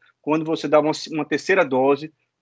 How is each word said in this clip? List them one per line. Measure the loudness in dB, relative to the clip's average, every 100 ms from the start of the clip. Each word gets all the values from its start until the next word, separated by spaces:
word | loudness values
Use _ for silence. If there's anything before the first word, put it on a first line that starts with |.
| _ _
quando | -4 -2
você | -2 -4 2
dá | 2
uma, | 2 -4 -8
uma | -8
terceira | -4 -4 0 0
dose | 2 2 2 0 -4 -16 _ _